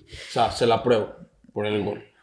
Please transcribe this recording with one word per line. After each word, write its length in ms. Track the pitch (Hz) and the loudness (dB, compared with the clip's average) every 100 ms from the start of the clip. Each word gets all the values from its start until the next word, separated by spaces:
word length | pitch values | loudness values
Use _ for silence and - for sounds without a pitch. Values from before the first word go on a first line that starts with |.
| _ - - | _ -18 -6
O 20 | |
sea, 200 | 131 113 | 0 0
se 140 | - 117 | 2 2
la 100 | 113 | 2
apruebo 380 | 123 113 98 - - _ _ | 4 2 2 -8 -20 _ _
por 120 | 107 104 | -6 -2
el 180 | 104 | -2
gol. 200 | 101 - - _ | -2 -6 -12 _